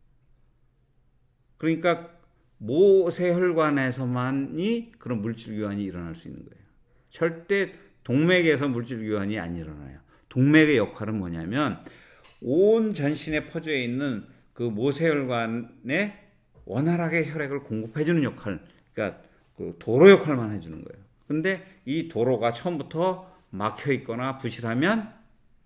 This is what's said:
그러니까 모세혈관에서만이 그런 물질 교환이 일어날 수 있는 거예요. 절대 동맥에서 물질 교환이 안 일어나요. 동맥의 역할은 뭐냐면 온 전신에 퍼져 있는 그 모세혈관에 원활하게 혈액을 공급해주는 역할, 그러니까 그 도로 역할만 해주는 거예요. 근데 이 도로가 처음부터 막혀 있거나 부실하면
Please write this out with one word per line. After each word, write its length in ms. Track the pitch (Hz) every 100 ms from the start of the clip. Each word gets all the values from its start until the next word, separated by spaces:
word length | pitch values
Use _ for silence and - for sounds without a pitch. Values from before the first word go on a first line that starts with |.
| _ _ _ _ _ _ _ _ _ _ _ _ _ _ _ _
그러니까 520 | 160 160 175 170 - - _ _ _ _
모세혈관에서만이 2250 | 107 147 202 190 175 170 175 175 180 160 151 143 131 123 127 123 127 139 139 156 202 233 233 -
그런 240 | - 117
물질 360 | 107 117 113 107
교환이 260 | 104 101
일어날 320 | 95 87 85 82
수 120 | -
있는 160 | 65
거예요. 140 | - - _ _ _ _ _
절대 640 | - 160 165 - 196 180 - - _ -
동맥에서 580 | 131 165 180 165 139 139
물질 400 | 120 117 117 107
교환이 300 | 104 101 107
안 180 | 85 85
일어나요. 440 | 78 73 69 69 - _ _
동맥의 480 | 127 135 156 151 131
역할은 420 | 98 - 110 107
뭐냐면 640 | 87 82 82 127 143 90 - - - - - _
온 540 | - 180 202 226 220 202
전신에 540 | 143 151 160 151 147
퍼져 220 | 165 156
있는 540 | 139 120 127 143 107 - - _
그 100 | -
모세혈관에 1600 | 120 104 135 139 165 147 127 120 113 117 117 - 117 160 208 - - _ _ - -
원활하게 640 | 107 156 170 165 165 143
혈액을 320 | 156 139 139
공급해주는 600 | - 110 113 151 156 170
역할, 420 | 123 - 104 85 - _ _
그러니까 280 | - 101 - - _ _ -
그 200 | 87 85
도로 320 | - 123 190
역할만 440 | 190 156 131 110
해주는 300 | 104 82 78
거예요. 220 | - - - _ -
근데 360 | 151 180 185 - - 123
이 220 | 156 -
도로가 440 | 110 120 120 117
처음부터 800 | 117 180 165 - 160 185 180 - - _
막혀 420 | 95 107 - 139
있거나 460 | 127 - 117 131 131
부실하면 720 | 120 107 117 120 175 226 208 - _ _ _ _